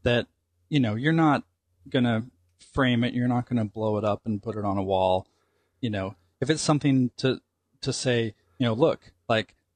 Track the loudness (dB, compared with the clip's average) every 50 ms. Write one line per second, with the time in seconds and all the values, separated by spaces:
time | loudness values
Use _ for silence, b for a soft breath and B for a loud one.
0 | -2 0 0 0 0 -4 _ _ _ _ _ _ _ -2 0 0 2 2 0 0
1 | 0 2 2 4 4 4 2 2 -2 _ _ _ _ _ _ _ -8 -2 0 0
2 | 2 2 0 0 -4 -6 -12 _ _ _ _ _ -20 -6 -2 0 2 2 2 2
3 | 0 0 0 -2 -2 0 0 -2 -2 -2 -2 -2 -2 -4 -4 -4 -2 -2 -2 0
4 | 0 -2 -2 -2 -4 -6 -6 -6 -6 -8 -8 -6 -4 -2 -2 -2 -2 0 0 2
5 | 2 2 2 0 -2 _ _ _ _ _ _ _ _ _ _ _ -8 -6 -4 -4
6 | -6 -6 -8 _ _ _ _ -6 -2 -2 -2 0 0 0 0 2 2 2 2 2
7 | 2 0 -2 -2 -2 -2 -2 -4 _ _ _ _ _ _ _ _ -8 -8 -6 -4
8 | -2 -2 0 0 0 -2 -6 _ _ _ _ -2 -2 -2 0 2 2 2 0 0
9 | -8 -18 -20 _ _ -2 -2 -2 -2 -4 _ _ _ _ _